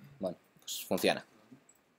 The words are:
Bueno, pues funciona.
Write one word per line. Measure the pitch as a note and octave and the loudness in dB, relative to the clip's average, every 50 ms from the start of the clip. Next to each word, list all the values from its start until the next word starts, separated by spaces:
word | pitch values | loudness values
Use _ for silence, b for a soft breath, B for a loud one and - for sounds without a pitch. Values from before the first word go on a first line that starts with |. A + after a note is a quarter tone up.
| - - - - | -20 -18 -10 -4
Bueno, | F#2+ F2+ E2+ - _ _ _ - | -4 -4 -4 -6 _ _ _ -16
pues | - - - - - | -10 -8 -8 -6 -2
funciona. | - G2+ F2 - F#2 D2 - - - - - - - - - _ _ _ _ _ _ _ | -2 0 4 4 4 4 4 -2 -12 -20 -20 -20 -20 -20 -20 _ _ _ _ _ _ _